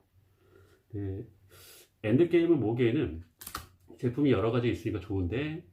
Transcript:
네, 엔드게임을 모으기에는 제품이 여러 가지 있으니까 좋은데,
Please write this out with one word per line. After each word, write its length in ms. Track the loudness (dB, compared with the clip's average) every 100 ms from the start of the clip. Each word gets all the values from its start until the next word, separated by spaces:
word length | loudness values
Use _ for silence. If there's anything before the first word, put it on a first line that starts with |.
| _ _ _ _ _ _ _ _ _
네, 320 | -10 -8 -8 -12 _ _ -20 -20 -20 -20 _
엔드게임을 520 | 2 4 4 4 4 2
모으기에는 680 | 2 0 2 2 -2 -6 -14 _ -16 -16 -16 _ -20 -8
제품이 320 | -4 0 2
여러 200 | 4 2
가지 180 | 2 0
있으니까 300 | -2 -4 -6
좋은데, 680 | -4 -4 -2 -4 -6 -8 -14